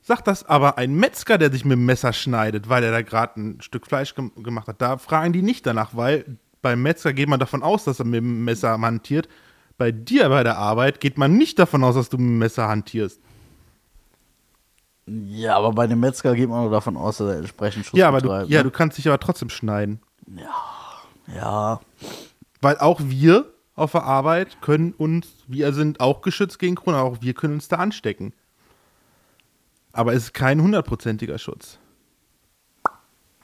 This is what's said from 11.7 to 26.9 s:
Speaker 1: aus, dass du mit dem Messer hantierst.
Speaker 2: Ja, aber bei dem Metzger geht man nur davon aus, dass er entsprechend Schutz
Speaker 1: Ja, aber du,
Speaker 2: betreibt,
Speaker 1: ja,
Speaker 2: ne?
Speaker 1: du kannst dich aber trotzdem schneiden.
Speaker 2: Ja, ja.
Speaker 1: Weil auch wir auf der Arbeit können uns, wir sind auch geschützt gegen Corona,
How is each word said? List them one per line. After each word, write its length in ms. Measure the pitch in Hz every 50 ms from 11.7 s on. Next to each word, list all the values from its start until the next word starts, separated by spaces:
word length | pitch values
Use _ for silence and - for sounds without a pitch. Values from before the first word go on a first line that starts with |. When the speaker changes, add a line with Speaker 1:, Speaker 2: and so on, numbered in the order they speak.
| - 143 131
Speaker 1:
aus, 120 | 127 120
dass 120 | 131 120 -
du 80 | -
mit 100 | 127 123 123
dem 100 | 117 117
Messer 300 | 113 113 113 - 113 107
hantierst. 520 | 107 107 101 - - 113 107 95 - _ _ _ - - - _ _ _ _ _ _ _ _ _ _ - _ _ _ _ _ _ _ _ _ _ _ _ _ _ _ _ _ _ _ _ _ -
Speaker 2:
Ja, 480 | 107 110 104 98 104 110 113 113 104
aber 160 | 101 104 113 110
bei 140 | 110 120
dem 140 | 113 117 117
Metzger 340 | 120 135 131 - - 135 123
geht 140 | 117 127 123
man 140 | 117 120 120
nur 80 | 110
davon 260 | 107 107 - 120 92
aus, 220 | 64 76 104 104 -
dass 100 | 107 101
er 100 | 95 76
entsprechend 460 | 80 101 - - 101 107 101 107 101
Schutz 140 | - - 185
Speaker 1:
Ja, 100 | 185 160
aber 120 | 139 135 127
du, 60 | 123
Speaker 2:
betreibt, 200 | 95 98 98 151
Speaker 1:
ja, 100 | 147 156
Speaker 2:
ne? 40 | 135
Speaker 1:
du 60 | 131
kannst 260 | - - 170 156 -
dich 100 | - 135 160
aber 120 | 139 139
trotzdem 300 | - - 180 - - 113
schneiden. 500 | - - - 107 104 104 104 104 104 110 _ _ _ _ - - 95
Speaker 2:
Ja, 1000 | 87 80 - - - - - - - - - - - - - _ _ _ - -
ja. 460 | - 113 110 101 107 107 107 113 - - _ _ _ - - - - - - _ _ - _ _ _ -
Speaker 1:
Weil 160 | 139 147 -
auch 220 | 143 156 175 - 151
wir 480 | 135 131 135 143 160 175 226 294 - _ _ _ _ _
auf 180 | - 156 151 -
der 120 | 170 -
Arbeit 560 | 131 135 135 135 156 165 175 190 - - - -
können 300 | - 147 151 165 170 -
uns, 320 | - 156 156 160 170 170 - _ _ _
wir 260 | 131 127 139 147 143 139
sind 280 | 143 151 151 151 -
auch 220 | 127 131 143 - -
geschützt 360 | 190 - - 202 190 - -
gegen 160 | - 180 180
Corona, 260 | 175 - -